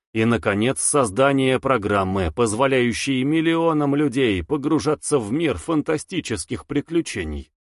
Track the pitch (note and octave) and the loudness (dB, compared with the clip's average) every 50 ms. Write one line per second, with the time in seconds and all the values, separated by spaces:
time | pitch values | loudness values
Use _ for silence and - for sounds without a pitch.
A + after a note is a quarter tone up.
0 | _ _ - A2 A2+ A2+ A#2 G#2+ F2+ A2 G2+ G2+ G#2+ B2 C3+ - - - - D3 | _ _ -2 0 2 2 2 2 2 0 0 2 2 0 0 0 -2 0 2 2
1 | C3+ A2 F#2+ G#2 C3+ C#3 C#3 C3+ C3+ C3 C3 B2 - C3+ C3 A#2+ F#2+ G#2 G2+ G2+ | 2 2 2 2 2 4 4 2 2 2 2 0 2 0 0 0 0 2 0 2
2 | G2 F#2 F#2+ G2 F#2+ E2+ D#2 - A#2+ A2+ G2+ A2 C3+ C3+ C3+ C3 B2 A#2+ A2+ - | 2 0 0 0 0 -2 0 0 0 0 2 2 0 2 2 2 2 2 0 -2
3 | - - C#3 B2+ B2+ C#3 D3+ D#3+ D#3+ E3 E3 E3 E3 E3 D#3+ D3+ D3 C#3+ C#3 C#3+ | -2 -2 -2 0 0 0 0 0 0 0 0 2 2 2 2 2 0 2 2 2
4 | D3+ D3 A2+ C3+ C3+ A#2 G2+ F#2 E2+ - C#3+ D3+ C3 D3+ D#3+ D3 G#2+ D3 D3+ - | 0 0 0 2 2 2 2 0 -2 -2 -4 -2 0 0 0 0 0 0 -2 -2
5 | - - D3 C#3+ A2+ G2+ A2+ D3+ E3+ D#3 A2+ E2+ - - E3 D3+ C#3+ - D#3+ D3+ | -2 -2 0 0 0 0 -2 -2 -2 -2 -2 -4 -4 -2 -2 -2 0 0 -2 -4
6 | - - - F3 - - A#2+ G#2 - - - A2 - - C#3 D3 C#3 - E3 E3+ | -4 -6 -8 -6 -6 -4 -6 -6 -6 -8 -8 -10 -8 -6 -4 -4 -4 -2 -2 -2
7 | D#3+ - - A2 F2 D2+ D2+ C#2+ C2+ _ _ _ | -2 -2 -4 -8 -6 -6 -8 -8 -10 _ _ _